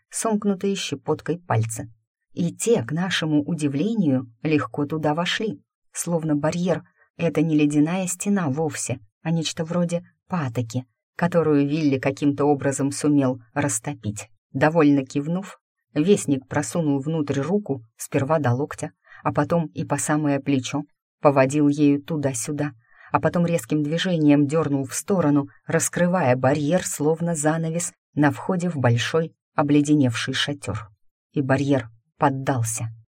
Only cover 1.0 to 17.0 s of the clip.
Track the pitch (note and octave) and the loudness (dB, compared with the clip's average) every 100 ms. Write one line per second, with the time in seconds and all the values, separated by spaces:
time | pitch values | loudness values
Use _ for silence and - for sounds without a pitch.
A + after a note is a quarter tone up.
1 | - D#3 - E3 - A2+ A2+ - - - | -4 -4 -4 -6 -2 0 0 -6 -12 -16
2 | _ _ _ - E3+ - A3 G#3+ A#2 D#3 | _ _ _ -4 -4 -2 0 2 0 -4
3 | F3 - D#3 D3 D#3 D#3+ D3 C3+ G#3 A3+ | -2 -2 0 0 0 -2 -2 0 -2 0
4 | D#3 B2+ A2+ _ D#3+ D3+ - - D3 D#3 | 2 0 -2 _ 0 0 0 -4 -4 -2
5 | D3+ D3+ F3 - A3 - _ _ _ - | -2 -2 -2 -2 -4 -6 _ _ _ -10
6 | E3 E3+ D#3 D3 D3+ E3+ F3 D#3 - _ | -4 -2 0 0 0 -2 0 -2 -4 _
7 | _ - E3 D3+ D#3+ D3+ D3 D3 D#3 F#3 | _ -4 -2 2 2 4 4 4 2 0
8 | F3+ - G3+ G3+ D#3 C#3 D#3+ - - C3+ | -4 -4 0 0 0 -2 -2 -4 -8 -8
9 | - _ E3 E3 D3+ - D#3+ F3 E3+ E3+ | -10 _ -2 -2 -2 -6 -4 -2 0 -2
10 | - _ - F3 C3 A2+ A#2 B2+ - _ | -8 _ -6 -4 -2 -4 -4 -6 -8 _
11 | _ - E3+ E3+ D#3 C#3+ C#3+ D#3 D3 C3+ | _ -4 0 2 4 2 2 2 0 0
12 | C#3 C#3 D3 C#3 C#3+ C#3 C3+ C3+ C#3 C#3+ | -2 0 -2 2 0 2 0 -2 -2 0
13 | D3+ C#3+ B2+ B2+ _ D3 C#3+ - D#3 C#3+ | 2 2 2 -2 _ -4 -2 -2 -6 -8
14 | G#2+ A2 - _ _ C3+ D3+ E3 D3 C#3+ | -8 -8 -14 _ _ 0 2 4 4 4
15 | C3 C#3+ D3 F3+ G#3 - _ _ _ D3+ | 2 -6 -4 -4 -6 -18 _ _ _ -2
16 | E3+ G3+ - C3+ - C#3+ D3 F3+ D3+ C#3 | 2 2 2 -4 -2 -6 -4 -2 0 0